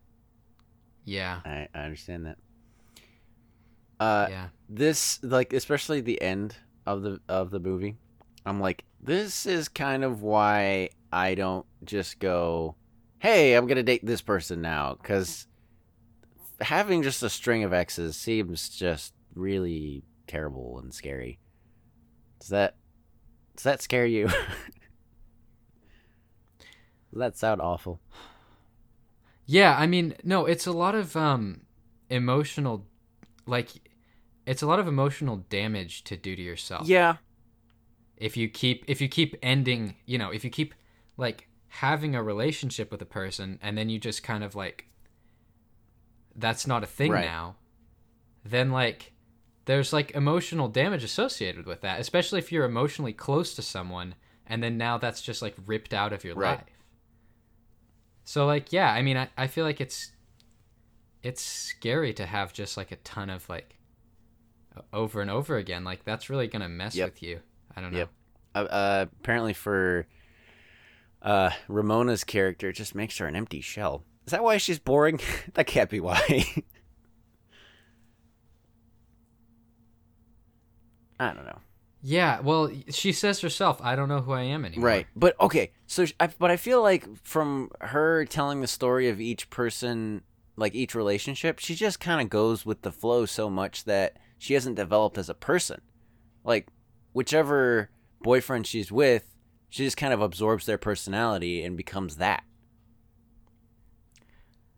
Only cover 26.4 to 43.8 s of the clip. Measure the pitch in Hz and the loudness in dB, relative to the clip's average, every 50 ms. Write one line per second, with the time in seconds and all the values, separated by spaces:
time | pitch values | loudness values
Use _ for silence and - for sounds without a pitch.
26.4 | _ _ _ _ - - - - _ _ _ _ _ _ - 107 127 117 - - | _ _ _ _ -20 -20 -20 -20 _ _ _ _ _ _ -6 -4 -4 -4 -2 0
27.4 | - 110 110 95 73 87 87 82 - 92 87 - - - - - - - - - | 0 0 2 2 0 -2 -2 -4 -4 -8 -10 -10 -12 -18 -20 -20 -20 -20 -20 -20
28.4 | _ _ _ _ _ _ _ _ _ _ _ _ _ _ _ _ _ _ _ _ | _ _ _ _ _ _ _ _ _ _ _ _ _ _ _ _ _ _ _ _
29.4 | _ - 135 185 202 180 139 135 151 165 180 180 170 160 - - - 170 190 185 | _ 4 6 8 10 8 8 6 4 4 4 4 2 0 -2 -6 -2 0 2 2
30.4 | 156 143 170 165 - 180 175 170 175 185 208 220 196 156 - 160 160 151 139 123 | 4 2 2 2 0 -2 -2 0 0 2 2 0 -2 -2 -2 0 2 2 2 2
31.4 | 110 98 90 - - _ _ _ _ _ _ _ _ - 127 123 123 123 127 143 | 0 -4 -6 -10 -16 _ _ _ _ _ _ _ _ -4 -2 0 2 2 2 2
32.4 | 151 139 - - 143 131 113 101 98 - _ _ _ _ _ _ - - _ _ | 2 0 -2 -2 -2 -2 -2 -4 -8 -12 _ _ _ _ _ _ -20 -20 _ _
33.4 | _ - 120 123 120 - - - - _ _ _ _ _ _ _ _ _ _ _ | _ -2 -2 -2 -2 -4 -8 -20 -20 _ _ _ _ _ _ _ _ _ _ _
34.4 | _ - 131 - - 147 170 196 202 170 147 135 135 143 139 - 151 139 113 95 | _ -6 -4 -2 0 2 2 2 2 2 2 2 2 0 0 -2 -4 -4 -4 -6
35.4 | 90 - - 98 104 110 107 101 92 82 - - - - 104 87 - 98 95 87 | -6 -6 -4 -2 -2 -2 -2 -4 -6 -8 -12 -14 -12 -12 -10 -10 -8 -8 -8 -8
36.4 | 90 87 85 80 - - 92 80 160 160 185 185 175 165 165 160 - _ _ _ | -8 -8 -10 -10 -10 -8 -8 -4 2 4 6 6 6 6 4 0 -4 _ _ _
37.4 | _ _ _ _ _ _ _ _ _ _ _ _ _ _ _ - 107 107 - 120 | _ _ _ _ _ _ _ _ _ _ _ _ _ _ _ -8 -6 -6 -4 -2
38.4 | 113 110 - - - 127 123 123 - - 143 - 143 131 - - 165 151 - - | -4 -4 -2 -2 0 0 0 -2 -4 -4 -4 -2 -2 -2 0 0 0 0 -2 -4
39.4 | - 127 131 139 135 127 123 117 110 101 92 - _ - 123 123 107 95 92 107 | -2 0 2 2 2 2 0 0 -2 -6 -8 -10 _ -6 -4 -4 -4 -4 -6 -6
40.4 | 127 127 - - 156 151 - - _ _ _ _ _ _ _ - 127 120 110 - | -8 -6 -4 -4 -4 -4 -6 -10 _ _ _ _ _ _ _ -6 -4 -4 -4 -6
41.4 | - _ _ _ _ _ - - - 135 151 151 151 151 139 120 110 107 101 104 | -12 _ _ _ _ _ -8 -2 0 0 0 0 0 -2 -2 -2 -2 -2 -2 0
42.4 | 120 151 151 - - 127 - - 107 - - - 90 - - 104 95 95 92 - | 0 -2 -2 -2 -4 -6 -6 -6 -8 -8 -10 -12 -12 -10 -8 -8 -6 -6 -6 -8
43.4 | 98 95 95 - - 104 104 107 | -8 -10 -10 -8 -6 -6 -4 -2